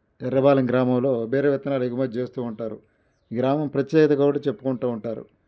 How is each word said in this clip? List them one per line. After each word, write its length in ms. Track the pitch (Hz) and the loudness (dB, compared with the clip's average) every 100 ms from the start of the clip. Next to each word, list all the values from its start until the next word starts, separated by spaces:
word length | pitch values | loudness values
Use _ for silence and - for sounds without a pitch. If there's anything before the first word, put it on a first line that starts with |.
| _ _ | _ _
ఎర్రబాలెం 440 | 131 135 135 139 127 | -2 2 4 4 4
గ్రామంలో 440 | 123 127 127 135 120 113 | 2 2 2 2 0 -2
బీర 200 | 135 143 | 0 2
విత్తనాలు 360 | 139 139 135 | 0 -2 -2
ఎగుమతి 280 | 123 120 131 | -2 -2 -4
చేస్తూ 280 | 113 123 131 | -4 -6 -6
ఉంటారు. 360 | 120 107 113 107 - _ _ _ _ | -8 -8 -10 -10 -18 _ _ _ _
ఈ 60 | 113 | -2
గ్రామం 320 | 127 147 147 | 0 0 -2
ప్రత్యేకత 480 | 135 139 160 151 139 | -4 0 4 4 4
కూడా 220 | 143 143 | 2 0
చెప్పుకుంటూ 460 | 147 107 131 123 127 | -4 -4 -6 -4 -4
ఉంటారు. 360 | 117 117 113 - _ | -4 -8 -10 -14 _